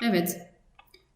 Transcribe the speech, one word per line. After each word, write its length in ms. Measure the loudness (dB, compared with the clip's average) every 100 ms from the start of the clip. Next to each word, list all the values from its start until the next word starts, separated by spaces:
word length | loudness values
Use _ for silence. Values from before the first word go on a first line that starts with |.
Evet. 340 | 0 2 0 -4 -12 _ _ _ -20 -20 _